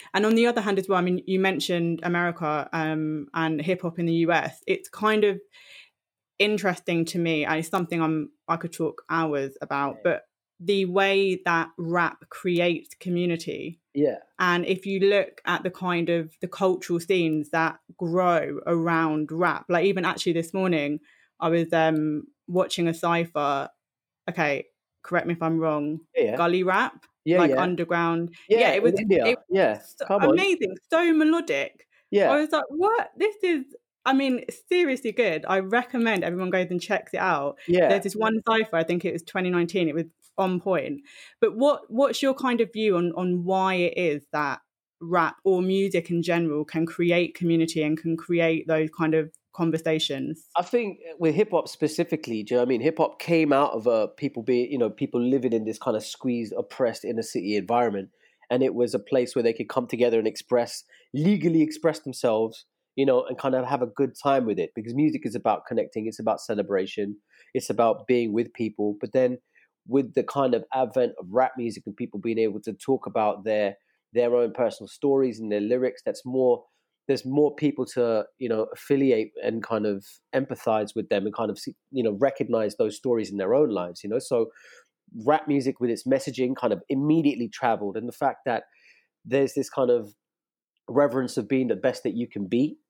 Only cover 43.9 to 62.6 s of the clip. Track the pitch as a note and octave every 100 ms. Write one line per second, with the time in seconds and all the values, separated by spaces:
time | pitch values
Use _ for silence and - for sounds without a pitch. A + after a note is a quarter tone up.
43.9 | F3 E3+ D3 - D3+ C#3+ B2+ _ _ _
44.9 | - E3 F3 D#3+ - F#3+ F#3 F#3 F#3+ G3
45.9 | F#3 E3+ E3+ E3+ E3+ E3 D3 D3+ D#3+ E3
46.9 | - F3 F3 E3+ - F3 E3 D#3+ E3 D3+
47.9 | D#3 E3 D#3+ - E3+ E3 E3 D#3+ D#3+ D#3
48.9 | - D#3+ D#3+ D#3 - _ - E3 D#3+ E3
49.9 | D#3+ - C3+ C#3 D#3+ - F3 F3+ A#3+ G#3
50.9 | E3+ E3 D#3+ E3 D#3 G#3+ E3+ - - D3+
51.9 | D#3+ E3 D#3 A#2+ A2 G#2 B2 B2 A#2+ C#3+
52.9 | D#3+ D#3 - - E3 D3+ C#3 C#3+ A2+ A2+
53.9 | A2+ G#2+ - C#3+ A#2+ A2+ B2 B2 C#3 G#2+
54.9 | - C3+ B2 B2 C3+ B2 A2+ G#2+ A2 C3
55.9 | G#2+ - - B2+ A#2+ G#2+ - - - A#2+
56.9 | A2 G#2+ A#2 A2 A#2+ F#2 G#2 F#2 A#2+ A#2+
57.9 | G2+ G2 _ _ _ - B2 C3 G2+ A#2+
58.9 | A2+ - C3+ B2 C3 A#2 A2+ A2 C3+ B2
59.9 | A2+ A#2+ A2+ G#2+ - - B2 A#2 - -
60.9 | - _ C3 E3+ G3+ E3 D#3+ D#3 D#3 E3
61.9 | D#3 C3+ - B2 A2 A2+ -